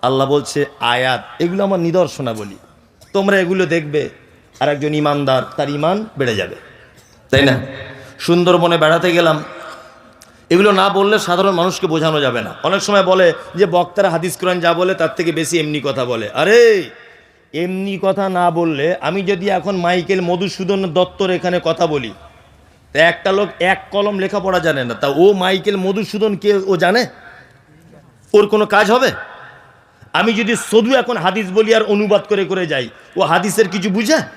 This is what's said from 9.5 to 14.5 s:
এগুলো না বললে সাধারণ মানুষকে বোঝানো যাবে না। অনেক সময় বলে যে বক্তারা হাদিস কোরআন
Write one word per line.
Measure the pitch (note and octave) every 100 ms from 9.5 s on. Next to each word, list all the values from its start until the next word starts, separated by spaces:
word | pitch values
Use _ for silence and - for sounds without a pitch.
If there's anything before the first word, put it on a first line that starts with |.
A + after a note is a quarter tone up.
| - - - - - - - - - _
এগুলো | F3 G#3
না | G3 G3
বললে | F#3+ G3 G#3+
সাধারণ | - F3 F#3+
মানুষকে | F3+ F3+ - F#3
বোঝানো | D#3+ D#3+ D#3
যাবে | C3+ A#2
না। | G#2+ -
অনেক | D3+ G3
সময় | G3 G3+
বলে | F#3 F#3 F3 D3+ -
যে | E3+ G3
বক্তারা | F3 F3 G3 F#3+
হাদিস | E3 F3 -
কোরআন | F#3